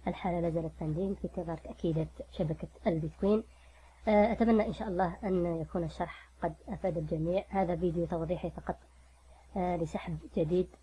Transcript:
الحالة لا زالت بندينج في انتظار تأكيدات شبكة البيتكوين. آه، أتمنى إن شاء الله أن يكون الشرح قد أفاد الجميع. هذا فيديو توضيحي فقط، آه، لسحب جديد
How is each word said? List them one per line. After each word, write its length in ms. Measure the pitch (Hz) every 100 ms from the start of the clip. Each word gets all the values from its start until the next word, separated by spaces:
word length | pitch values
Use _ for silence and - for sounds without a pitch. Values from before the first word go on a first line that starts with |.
| -
الحالة 320 | 175 190 175
لا 100 | 170
زالت 220 | 160 160 -
بندينج 360 | 156 156 196 196
في 100 | 170
انتظار 300 | - 165 160
تأكيدات 500 | - - 175 160 156 - -
شبكة 360 | - 160 156 170 - 226
البيتكوين. 560 | 165 156 - 196 214 - - - - - - -
آه، 240 | 208 208
أتمنى 360 | 220 233 226 220
إن 60 |
شاء 140 | 180 214
الله 300 | 180 180 180
أن 380 | 202 185 175 165
يكون 220 | 156 185
الشرح 460 | 165 - 175 - - -
قد 100 | 170 156 -
أفاد 280 | 190 190 165
الجميع. 460 | 156 160 160 185 -
هذا 260 | 196 180 175
فيديو 300 | 180 165 165
توضيحي 440 | 170 160 175 170
فقط، 280 | - - - - - - - - - - -
آه، 200 | 180 175
لسحب 400 | 160 - - 156 - -
جديد 300 | 156 180 180 -